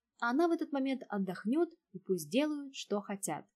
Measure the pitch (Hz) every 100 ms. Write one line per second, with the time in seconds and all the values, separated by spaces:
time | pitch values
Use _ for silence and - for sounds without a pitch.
0 | _ _ 240 262 339 330 294 277 269 262
1 | - 202 190 175 202 294 330 - _ 190
2 | - 180 147 226 302 294 277 - - 208
3 | 202 196 - 151 -